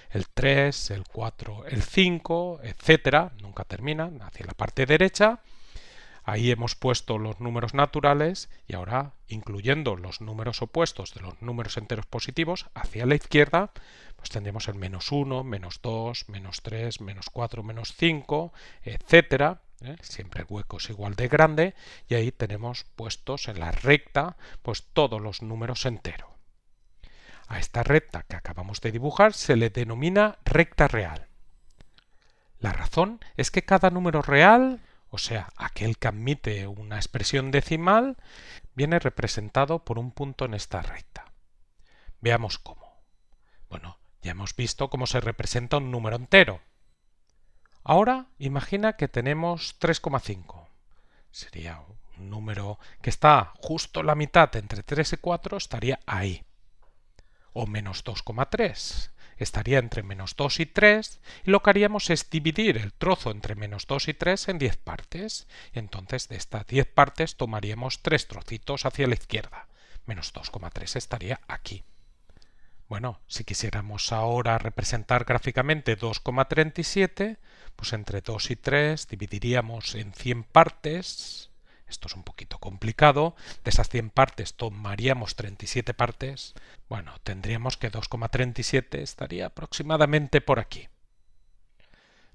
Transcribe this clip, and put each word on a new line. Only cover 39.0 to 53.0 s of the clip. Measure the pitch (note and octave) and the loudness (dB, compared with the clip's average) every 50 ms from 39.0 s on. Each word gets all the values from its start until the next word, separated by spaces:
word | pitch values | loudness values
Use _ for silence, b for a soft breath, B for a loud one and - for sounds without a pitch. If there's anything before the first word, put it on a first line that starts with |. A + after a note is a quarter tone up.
| - C3 - - - G2+ - A#2 G2+ G#2 - C3+ C#3 C#3+ E3 E3 - | 2 2 -2 0 -4 -2 -2 -4 -6 -2 2 2 2 2 0 -4 -2
por | - A#2 A#2 | -4 -6 -4
un | A#2+ B2 | -4 -6
punto | - - C#3+ C#3 C3 - C3+ | -6 -8 -8 -8 -6 -6 -6
en | A#2+ G#2+ | -4 -4
esta | G2+ - - - F2+ | -6 -6 -6 -6 -6
recta. | - - - - - - - - - - - _ _ _ _ _ - _ _ b b b b b b b b b | -6 -6 -8 -8 -14 -14 -16 -18 -18 -18 -20 _ _ _ _ _ -20 _ _ b b b b b b b b b
Veamos | A2+ A2+ A#2 A#2 A2+ G#2 - - | 0 2 2 2 0 -2 -8 -10
cómo. | - - - - - - _ - - _ _ _ _ _ - _ _ _ _ - - - | -12 -16 -18 -18 -20 -20 _ -20 -20 _ _ _ _ _ -20 _ _ _ _ -20 -18 -14
Bueno, | F2+ - - F2 F2 _ _ _ _ - | -14 -14 -14 -14 -18 _ _ _ _ -12
ya | - F2 | -10 -8
hemos | E2+ F#2 G2+ G#2 - | -8 -6 -8 -8 -6
visto | - B2 A2+ - - C#3 C3 | -4 -4 -4 -2 -2 -4 -2
cómo | - A#2 B2+ B2 | -2 -4 -2 0
se | - B2+ | 0 0
representa | - A#2 A2+ - - - - B2 A#2+ B2 D3+ D3 | 0 -2 -4 -4 -6 -2 -2 -2 -2 0 0 0
un | C#3 B2+ | 0 -2
número | B2 A#2+ A2 A2 A2+ A#2+ | -4 -4 -4 -4 -4 -4
entero. | B2 - - G3 F3 A#2+ F#2+ F2 - _ _ _ _ _ _ _ _ _ _ _ _ _ _ _ _ _ - - _ _ _ - - | -2 6 8 8 8 8 4 -8 -10 _ _ _ _ _ _ _ _ _ _ _ _ _ _ _ _ _ -20 -20 _ _ _ -12 2
Ahora | - D3 F3+ G#3+ A#3+ C4 C4 C4 - - - | 4 6 6 6 6 2 0 -4 -12 -14 -6
imagina | - C3+ C#3 C#3+ - - G3 G3+ G#3 A3 G#3+ - | -6 -2 -2 -2 -2 -2 -2 0 2 0 0 0
que | D3 C3+ | -2 -2
tenemos | - B2 A#2+ C3+ D3+ D#3+ E3 E3+ F3 D#3+ - - - - | -2 -2 0 0 0 0 0 -2 -4 -4 -6 -10 -10 -2
tres | - D#3+ E3 - | 0 0 2 2
coma | - D#3+ C#3 B2 | 0 -2 -2 -2
cinco. | - - G2+ F#2+ F2 - - E2 - - - _ _ - - - _ - _ _ - _ | -2 -4 -10 -10 -10 -16 -18 -20 -20 -20 -20 _ _ -20 -20 -20 _ -20 _ _ -20 _
Sería | - - - - - E2 D#2+ E2+ E2 D#2 D2+ F2+ G#2 - - - - F2+ | -18 -18 -18 -16 -14 -14 -12 -12 -14 -14 -16 -18 -18 -18 -18 -18 -16 -16
un | F#2+ G2 | -14 -12
número | G#2 G#2+ G#2+ G#2+ G#2 G#2 G2+ G2+ G#2+ - b b b b | -10 -10 -8 -8 -8 -6 -6 -8 -8 -10 b b b b